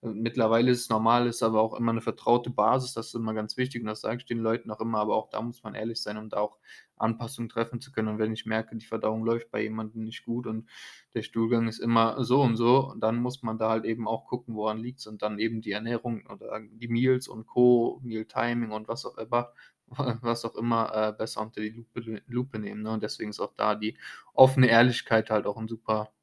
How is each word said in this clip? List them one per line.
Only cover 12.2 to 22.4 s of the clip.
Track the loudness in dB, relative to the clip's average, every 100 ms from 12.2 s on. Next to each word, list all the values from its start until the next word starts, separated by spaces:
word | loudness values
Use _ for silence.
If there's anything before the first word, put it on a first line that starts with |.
so | 2 4
und | 4 4
so, | 6 4 4 -2
dann | 0 0
muss | -2 -4
man | -6 -2
da | 0
halt | 0
eben | 0 -4 -2
auch | -4 -4
gucken, | -8 -6 -4
woran | -2 -2
liegt's | -6 -10 -14
und | -6
dann | -4 -2
eben | -2 -2
die | -4
Ernährung | -4 -2 -4 -4 -6 -8
oder | -16 -10 -10
die | -10 -14 -2
Meals | 2 4 2 0
und | -12 -6
Co, | 6 8 8 4 -2
Meal-Timing | -8 -8 -6 -2 -2 0 -2
und | -6 -6
was | -8 -8
auch | -10
immer, | -2 0 -2 _ -20 _ _
<laughs> | -4 -2 -2
was | -2 -2
auch | -2 -4
immer, | 0 2 2
äh, | 0 0
besser | -2 -6 -4
unter | -8 -6
die | -6
Lupe, | -8 -12 -10 -8 -10 _
Lupe | -4